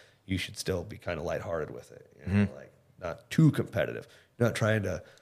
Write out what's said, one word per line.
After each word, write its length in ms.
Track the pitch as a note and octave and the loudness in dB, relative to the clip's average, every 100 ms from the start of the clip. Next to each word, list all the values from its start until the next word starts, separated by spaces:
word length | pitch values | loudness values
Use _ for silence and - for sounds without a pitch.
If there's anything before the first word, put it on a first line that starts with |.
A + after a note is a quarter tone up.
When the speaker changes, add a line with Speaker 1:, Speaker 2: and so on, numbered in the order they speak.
| - _ - | -20 _ -4
Speaker 1:
you 120 | F#2 | -2
should 200 | - - | -4 -8
still 260 | - F#2 | -4 -4
be 140 | A2 - | -4 -10
kinda 240 | - E2 | -6 -4
lighthearted 500 | E2 D#2+ - E2 C#2+ | -2 -4 -2 -4 -4
with 200 | A#1+ - | -8 -16
it. 180 | - - - | -20 -20 -10
You 140 | D#2 | 0
know, 120 | G2+ G2 | 4 2
Speaker 2:
Mm-hmm. 100 | C2 | 0
Speaker 1:
like, 160 | - - _ - | -18 -20 _ -10
not 280 | F2 - - | -8 -8 -2
too 220 | - D#3 | 6 6
competitive. 560 | - - G2 B1 A1+ - - _ - | 6 0 -2 -2 -4 -10 -20 _ 0
You're 100 | A#2 | 0
not 80 | - | 2
trying 280 | G#2+ A2 | 2 2
to, 180 | G2 E2 - - | 0 -4 -8 -20